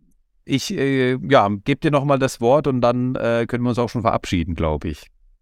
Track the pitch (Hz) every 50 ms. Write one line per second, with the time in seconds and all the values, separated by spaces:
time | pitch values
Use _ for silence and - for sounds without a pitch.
0 | _ _ _ _ _ _ _ _ _ - 139 131 - - 196 160 135 139 135 131
1 | 127 127 131 127 - - 139 123 101 101 104 101 - 139 143 - - 156 147 139
2 | 139 143 139 131 135 123 - - 117 117 139 156 139 143 131 123 120 120 123 123
3 | 123 127 127 - - 117 117 117 117 - 127 120 120 123 113 120 120 - - 120
4 | 98 101 - - - - 98 85 82 85 82 - 82 78 78 73 - 80 73 -
5 | - - _ _ _ _ _ _